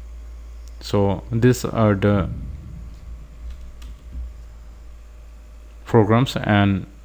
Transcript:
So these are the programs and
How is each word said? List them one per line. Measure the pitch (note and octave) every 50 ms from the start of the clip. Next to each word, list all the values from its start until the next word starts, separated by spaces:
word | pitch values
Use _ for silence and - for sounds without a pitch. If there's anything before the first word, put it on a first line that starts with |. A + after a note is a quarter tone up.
| - - - - - - - - - - - - - - - -
So | - - - G2+ G2 G2 F#2 - - -
these | A#2 A#2 A#2+ B2+ A#2+ - -
are | - - A#2 A2 G#2 G2+
the | F#2+ G2+ G2+ G2+ G2 E2 D2 - - - - - - - - - - - - - - - - - - - - - - - - - - - - - - - - - - - - - - - - - - - - - - - - - - - - - - - - - - - - - - - - - - - - - - -
programs | - - A#2 G2+ G2+ A2+ A#2+ C#3 - -
and | A2 - G#2+ G#2 G2+ G2+ G2+ G2 F2+ - - - -